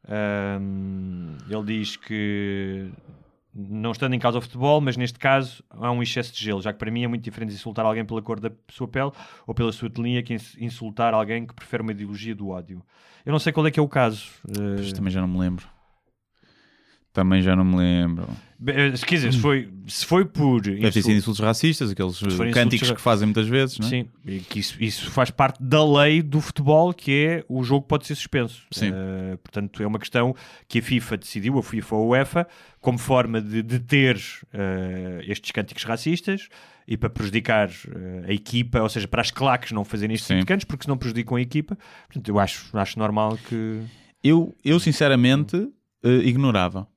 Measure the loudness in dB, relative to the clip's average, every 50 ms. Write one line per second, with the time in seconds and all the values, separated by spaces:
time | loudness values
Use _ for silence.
0 | -10 -6 -6 -4 -2 -2 -2 -2 -4 -4 -4 -4 -4 -6 -6 -6 -6 -6 -6 -6
1 | -8 -8 -8 -8 -10 -10 -12 -14 -10 -8 -8 -6 -4 -4 -4 -4 -4 -6 -8 -12
2 | -10 -8 -6 -4 -2 -2 -2 -4 -4 -4 -4 -4 -6 -6 -6 -8 -10 -12 -14 -18
3 | _ -20 -20 -20 _ _ _ _ _ _ _ -14 -12 -8 -8 -6 -4 -4 -4 -2
4 | -2 -2 -2 0 0 0 0 0 -6 -6 -8 -2 2 2 4 4 2 0 0 -2
5 | -4 -4 -6 -2 2 2 4 4 2 -2 -10 -18 _ _ -14 -6 -4 -2 0 0
6 | -2 -2 -2 -4 -6 -6 -10 -8 -4 -4 -4 -2 -4 -6 -6 -6 -6 -4 -4 -2
7 | -2 -2 -4 -4 -8 -10 -10 -8 -8 -8 -8 -10 -12 -8 -4 0 0 0 0 0
8 | -4 -4 -6 -6 -4 -6 -6 -6 -6 -8 -10 _ _ -20 -10 -10 -10 -6 -2 -2
9 | -2 -2 -6 -12 -20 -20 -20 -18 _ -8 -2 -2 -2 -2 -2 -4 -8 -8 -6 -4
10 | -2 -2 -2 -2 -2 -4 -8 -8 -8 -14 -14 -10 -10 -10 -8 -10 -12 -10 -4 0
11 | 0 2 2 2 0 0 -4 -6 -6 -10 -16 -20 -12 -8 -6 -4 -4 -4 -6 -6
12 | -8 -10 -10 -10 -8 -10 -8 -8 -8 -8 -8 -10 -10 -12 -16 -18 -18 _ _ _
13 | _ _ _ _ _ -2 -2 0 0 0 0 2 2 2 4 2 0 2 2 2
14 | 2 2 0 -4 -12 -18 -20 _ -12 -8 -6 -4 -2 -2 -2 -2 -4 -4 -4 -4
15 | -2 -2 0 0 0 0 0 0 0 0 -2 -4 -8 -16 -20 _ _ _ _ _
16 | _ _ _ _ _ _ _ _ _ _ _ _ _ _ _ _ _ _ _ _
17 | _ _ _ 2 4 4 4 6 6 6 4 6 4 4 4 4 4 4 4 4
18 | 2 2 0 -4 -6 -8 -10 -14 -16 _ _ _ -4 -2 2 4 2 2 2 -2
19 | 0 0 2 2 4 2 2 4 4 4 2 2 0 -6 -14 -16 -14 -10 -8 -8
20 | -2 2 4 4 4 2 2 2 4 4 4 4 2 0 0 2 2 4 4 4
21 | 4 6 4 4 4 0 -2 0 2 0 2 4 2 2 2 2 -2 -4 -2 -2
22 | -2 -4 -2 -4 -2 -2 0 0 0 2 4 4 4 4 4 2 2 0 0 0
23 | 2 2 4 4 4 2 2 2 2 2 2 2 2 0 -2 -4 -2 -2 -2 -2
24 | -4 -6 _ _ _ -10 -10 -10 -10 -8 -6 -6 -6 -6 -4 -4 -4 -4 -4 -6
25 | -8 -4 2 2 2 2 4 2 2 2 2 -4 0 4 4 6 6 6 8 8
26 | 8 6 6 4 2 2 0 0 0 0 -4 0 4 6 6 6 6 4 0 -4
27 | -2 0 2 2 2 2 0 -2 -4 _ -4 -4 2 2 2 2 2 _ -2 -2
28 | -2 -6 -8 -8 -8 -2 -2 -2 -2 -2 -6 -14 _ _ -6 -4 -2 -2 -2 -4
29 | -6 -6 -6 -6 -6 -8 -8 -10 _ -10 -6 -6 -6 -6 -6 -4 -4 -4 -4 -4
30 | -8 -2 0 0 0 0 -2 -6 -12 -20 -20 -20 _ _ -2 -2 0 2 0 0
31 | 0 -2 -6 -6 -6 -10 -10 -4 -2 0 0 0 -2 -2 -6 -6 -4 -2 -2 0
32 | 2 4 4 2 2 2 0 -2 -2 -2 -10 -20 -20 -20 _ _ -2 -2 -2 -2
33 | 0 2 2 2 2 2 -2 -4 -4 -2 -2 -4 -2 0 -2 -4 0 2 4 4
34 | 6 4 2 0 -4 -12 -16 -18 -20 _ -6 -4 -4 -2 -2 -4 -4 -6 -6 -8
35 | -8 -8 -10 -10 -6 -6 -6 -6 -6 -8 -6 -6 -6 -6 -8 -10 -6 -6 -6 -4
36 | 0 -2 -2 -2 -2 -6 -6 -6 -8 -16 -20 -20 -20 -20 -20 _ _ -6 -4 -2
37 | -2 -4 -2 -4 -6 -4 -4 -4 -2 2 2 2 2 0 -2 -12 -18 -14 -14 -12
38 | -12 -12 -12 -10 -4 -4 -4 -4 -4 -4 -2 -2 -2 2 2 2 2 2 0 -4
39 | -4 -2 -2 -2 -2 -2 -2 0 0 2 2 0 -2 -4 -4 -4 -4 -2 -4 -4
40 | -2 -2 -2 -4 -2 0 0 0 2 2 0 0 0 -6 -10 -8 -4 -4 -2 -2
41 | -2 -4 -2 -4 -4 -2 -2 -2 -2 0 -2 -4 -2 -2 -10 -12 -12 -20 -20 -20
42 | -20 _ -12 -8 -4 0 2 2 2 2 -2 -10 -12 -6 -4 -4 -4 -2 -2 -2
43 | -2 0 0 0 0 0 -2 -4 -6 -6 -6 -4 -4 -6 -6 -8 -10 -12 -16 -20
44 | _ _ _ _ 4 6 6 6 4 0 -6 _ _ 2 2 4 4 2 2 4
45 | 4 4 6 6 6 6 4 4 2 0 -2 -2 -2 -4 -8 _ _ _ _ _
46 | 2 4 4 6 6 4 4 4 2 4 4 2 2 0 -2 -6 -12 _ _